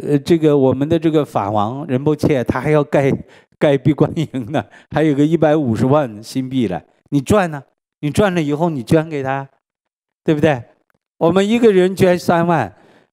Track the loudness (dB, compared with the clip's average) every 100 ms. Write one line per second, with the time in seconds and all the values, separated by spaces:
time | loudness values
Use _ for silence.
0 | -2 -2 0 2 4 4 2 0 -2 0
1 | 0 0 -2 -4 -2 -2 -4 -6 -6 -4
2 | -2 -2 0 0 -2 -2 0 0 0 0
3 | 0 -2 -8 -20 _ _ 0 2 0 0
4 | 0 -2 -6 -8 -6 -6 -6 -16 _ -2
5 | 0 2 0 2 2 2 0 -2 2 0
6 | 0 -8 -10 -8 -4 -2 -2 -4 -10 _
7 | _ -4 0 0 0 -6 -16 _ _ _
8 | -4 0 0 0 -2 -2 -2 -4 0 0
9 | 0 -6 -6 -6 -8 _ _ _ _ _
10 | _ _ -2 2 2 0 -6 _ _ _
11 | _ _ 2 2 2 4 4 4 2 2
12 | 2 2 2 0 2 0 -2 -8 _ _
13 | _